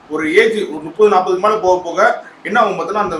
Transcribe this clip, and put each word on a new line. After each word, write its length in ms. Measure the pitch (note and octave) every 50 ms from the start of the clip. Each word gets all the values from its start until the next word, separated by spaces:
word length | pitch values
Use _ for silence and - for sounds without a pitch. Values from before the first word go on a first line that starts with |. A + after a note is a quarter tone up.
| - -
ஒரு 260 | D3+ D#3 D#3 D#3 E3+
ஏஜ் 320 | G#3 A#3 A3+ G#3+ G#3 F#3 -
ஒரு 100 | D3+ D#3
முப்பது, 340 | D3+ D#3+ - - G#3+ G#3 F#3+
நாற்பதுக்கு 240 | F#3 - F#3 F3+ F3+
மேல 160 | G3 G#3+ G#3+
போக 260 | - F#3 F#3 F#3 F3+ E3+
போக 380 | E3+ D#3 F#3 - - - - - - - -
என்ன 180 | - E3+ G#3+ A#3+
ஆகும் 180 | A3 G3+ - E3
பார்த்தீங்கன்னா, 140 | D#3+ -
அந்த 240 | G3+ G#3 G3 F3+ E3